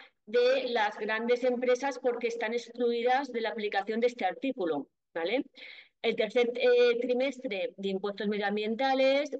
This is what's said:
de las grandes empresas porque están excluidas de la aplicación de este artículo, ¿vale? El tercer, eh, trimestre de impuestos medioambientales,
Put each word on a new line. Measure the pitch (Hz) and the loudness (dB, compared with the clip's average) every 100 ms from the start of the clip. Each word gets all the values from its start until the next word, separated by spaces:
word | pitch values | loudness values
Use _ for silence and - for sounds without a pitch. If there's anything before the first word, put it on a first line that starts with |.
| - _ - | -18 _ -2
de | 240 247 269 254 | 2 4 2 0
las | 233 208 214 | 0 0 -2
grandes | 214 220 233 247 | -4 -2 0 0
empresas | 254 247 254 247 277 269 | 0 0 2 0 0 -2
porque | 247 240 240 | -2 -2 -2
están | 233 214 | -2 -4
excluidas | 240 - - 240 233 240 254 277 | -4 -6 -2 0 2 2 2 0
de | 233 | -4
la | 220 | -4
aplicación | 214 208 202 196 220 | -2 -2 -2 -2 0
de | 240 | 0
este | 247 185 | 0 -4
artículo, | 180 269 254 175 147 - _ _ | -2 -4 -2 -2 -2 -6 _ _
¿vale? | 170 170 247 - - - - - _ | -6 -2 -2 -4 -10 -20 -20 -20 _
El | 233 226 | -2 0
tercer, | 220 240 240 247 | 0 2 0 2
eh, | 247 247 240 233 | 4 6 6 4
trimestre | 247 247 277 254 262 190 175 - | 0 0 -2 -4 -6 -4 -6 -4
de | 196 | -4
impuestos | 190 202 196 214 | -4 -4 -4 -4
medioambientales, | 208 208 208 214 226 269 262 262 277 294 269 | -2 -2 -2 -2 0 0 4 4 2 0 -6